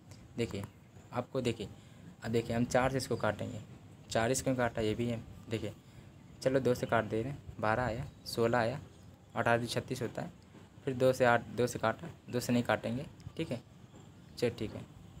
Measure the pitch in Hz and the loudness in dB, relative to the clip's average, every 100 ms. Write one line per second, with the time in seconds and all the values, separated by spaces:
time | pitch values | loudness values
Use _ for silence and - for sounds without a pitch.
0 | - - - - 117 101 101 - - - | -20 -20 -10 -4 -4 -4 -8 -12 -20 -20
1 | - 120 123 135 120 110 98 - - - | -10 -6 -4 -2 0 -2 -6 -12 -20 -20
2 | - - 120 117 113 117 120 127 131 135 | -20 -10 -2 0 2 0 2 4 2 2
3 | - 117 107 104 107 104 - - - - | -2 0 0 0 -4 -8 -12 -18 -20 -20
4 | - 117 117 131 139 127 120 117 107 107 | -2 2 2 2 0 2 0 0 0 0
5 | 120 113 - - - 113 104 - - - | 0 -2 -6 -16 -6 -4 -4 -10 -18 -20
6 | - - - - 135 135 123 123 127 117 | -20 -20 -20 -4 2 4 4 2 2 2
7 | 107 110 127 143 - - 107 113 123 113 | 2 -2 -2 -6 -12 -2 0 2 0 -2
8 | 147 - - - 113 123 117 143 - - | -8 -12 -8 0 4 4 2 -2 -10 -18
9 | - - - 107 117 120 120 123 120 123 | -20 -20 -10 0 4 4 2 -4 -4 -4
10 | 117 - 170 - - - - - - 127 | -6 -6 -10 -10 -20 -20 -20 -10 -4 2
11 | 131 127 123 117 - - 120 - 110 110 | 4 6 6 6 4 -2 -2 0 0 0
12 | 170 - - 120 120 120 117 107 110 120 | -6 -16 -6 -4 2 2 4 2 0 -4
13 | - - - - 165 117 - - - - | -6 -12 -12 -8 -6 -6 -10 -20 -20 -20
14 | - - - - 120 - 107 - - - | -20 -20 -18 -2 0 0 -6 -8 -12 -16
15 | - - | -20 -14